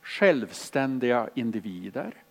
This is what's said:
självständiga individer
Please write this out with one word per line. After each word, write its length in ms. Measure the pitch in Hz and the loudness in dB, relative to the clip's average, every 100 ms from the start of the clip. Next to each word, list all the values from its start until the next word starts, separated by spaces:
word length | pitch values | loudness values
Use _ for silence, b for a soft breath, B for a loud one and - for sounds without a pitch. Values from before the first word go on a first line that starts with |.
självständiga 1300 | - - 202 147 107 - - 143 135 131 120 123 110 | -12 4 6 6 0 -10 -4 -2 -2 0 2 2 0
individer 800 | 131 117 110 101 90 98 110 147 - _ | -4 -4 -4 -8 -10 -10 -8 -10 -12 _